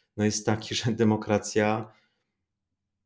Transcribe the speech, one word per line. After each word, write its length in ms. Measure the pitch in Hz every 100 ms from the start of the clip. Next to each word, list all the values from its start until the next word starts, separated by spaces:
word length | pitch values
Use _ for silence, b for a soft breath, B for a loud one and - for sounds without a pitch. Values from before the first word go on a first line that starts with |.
| b -
no 80 | 107
jest 200 | 104 -
taki, 300 | 110 - 104
że 160 | 117
demokracja 1000 | 107 110 107 - 104 - 107 107 110 113 b b b b _ _ _ _ _ _ _